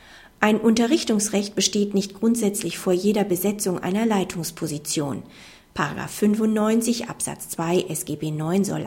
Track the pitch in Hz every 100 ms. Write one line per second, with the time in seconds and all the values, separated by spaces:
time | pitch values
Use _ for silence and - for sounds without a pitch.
0 | - - - - 208 214 233 226 240 339
1 | - 214 - 202 202 - - 208 202 196
2 | 190 - 226 233 208 202 170 - 190 180
3 | 202 214 196 175 202 208 - - 180 196
4 | 226 202 185 175 160 - 160 147 - 160
5 | 143 110 - - - - _ - 147 -
6 | 135 - 208 214 220 214 214 233 233 233
7 | - - - 143 - - 165 175 - 156
8 | - 151 156 151 156 190 196 156